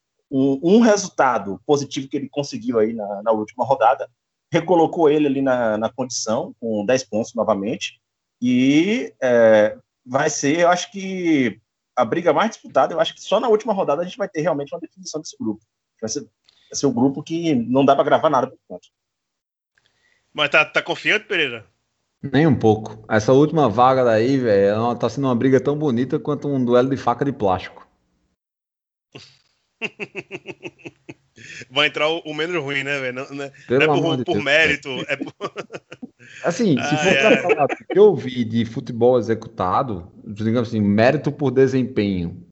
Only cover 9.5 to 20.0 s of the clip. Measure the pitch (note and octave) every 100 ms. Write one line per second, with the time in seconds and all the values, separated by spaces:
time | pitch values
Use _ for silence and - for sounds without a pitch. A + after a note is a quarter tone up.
9.5 | G#2+ G#2+ G#2+ _ _ - C3 B2 - C#3+
10.5 | D#3+ E3+ F3+ - G3+ F#3+ F#3+ F3 D3+ A#2+
11.5 | G2 _ _ _ - A#2 D#3+ E3+ D3+ G#3
12.5 | - B3+ E3+ D3 E3+ E3 - - G3 B3+
13.5 | G#3+ A3+ G3 D#3 D3 F3+ - G3 - D#3
14.5 | D3 C#3+ B4+ D#4+ - F#3 - - - A2
15.5 | G#2 _ _ _ _ A2 D3 - _ _
16.5 | _ _ - C#3+ A#2 C3+ C3+ D3 E3 E3+
17.5 | C3+ A2+ B2+ C#3 C#3 D3 D#3+ D#3 C#3 B2
18.5 | - _ - - _ _ _ _ _ _
19.5 | _ _ _ _ _